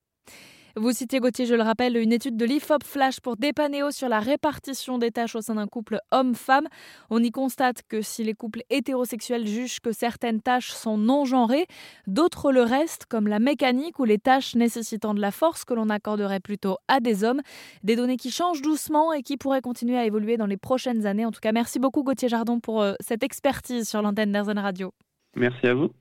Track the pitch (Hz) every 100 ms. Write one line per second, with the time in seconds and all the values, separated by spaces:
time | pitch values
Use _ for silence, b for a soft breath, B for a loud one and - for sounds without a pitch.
0 | _ _ B B B B B - 226 240
1 | 240 262 247 - 240 240 220 226 247 233
2 | 226 233 269 226 233 285 - 294 - 277
3 | 262 254 254 214 285 302 294 285 285 277
4 | 254 220 214 294 302 - - 262 - 254
5 | 233 226 233 226 214 220 208 240 214 214
6 | - 254 254 226 - 269 302 B B B
7 | B 226 233 262 269 - 254 240 - 214
8 | 214 - 220 214 226 226 - 277 240 254
9 | 247 226 - 240 214 214 247 - 233 214
10 | 240 - 233 220 254 247 - - 226 214
11 | 220 277 269 254 220 277 359 B B B
12 | - 190 349 - 285 254 233 262 320 -
13 | - 226 208 208 247 285 269 247 330 -
14 | 247 214 - 262 262 233 233 233 226 220
15 | 214 208 202 - 320 320 - 233 214 208
16 | 214 214 202 196 - 202 196 180 - 269
17 | 240 202 220 269 B B B B 196 233
18 | 247 254 254 233 349 320 285 302 - 302
19 | 320 302 240 277 269 269 254 240 233 247
20 | 226 214 214 233 202 196 - 254 254 233
21 | 208 202 226 220 220 226 233 262 262 311
22 | 262 254 247 226 226 240 - 220 202 196
23 | - 226 277 - 285 254 - 247 220 214
24 | 208 202 214 202 208 208 202 185 185 -
25 | _ _ _ - 123 123 123 127 170 -